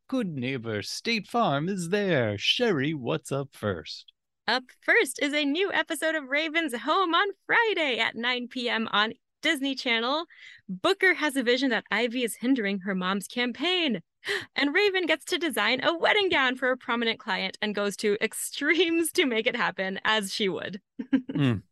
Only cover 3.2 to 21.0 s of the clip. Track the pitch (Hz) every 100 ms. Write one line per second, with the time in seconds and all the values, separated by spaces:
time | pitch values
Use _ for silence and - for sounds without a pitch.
3.2 | - 139 139 - 104 87 76 - - _
4.2 | _ _ - 247 254 - - 392 330 -
5.2 | 285 294 285 311 294 302 330 330 320 320
6.2 | 262 285 320 320 320 233 240 349 359 330
7.2 | 403 - - 453 453 370 294 226 226 -
8.2 | 240 247 247 254 240 220 226 202 214 -
9.2 | _ _ 302 311 269 262 254 226 233 302
10.2 | 339 - - - - 185 330 381 381 294
11.2 | 302 269 233 247 269 214 - 202 240 247
12.2 | 233 - 240 262 202 202 190 190 185 196
13.2 | - 247 247 240 330 370 320 190 - _
14.2 | - 392 - - 277 330 415 370 330 320
15.2 | - 349 330 214 208 254 - 330 - 427
16.2 | 381 320 254 254 254 254 - 240 226 214
17.2 | - 185 190 - 208 208 202 196 214 202
18.2 | 220 - - - 285 330 339 330 320 -
19.2 | 294 220 226 233 185 196 190 190 - 220
20.2 | 196 - 202 151 - 190 _ -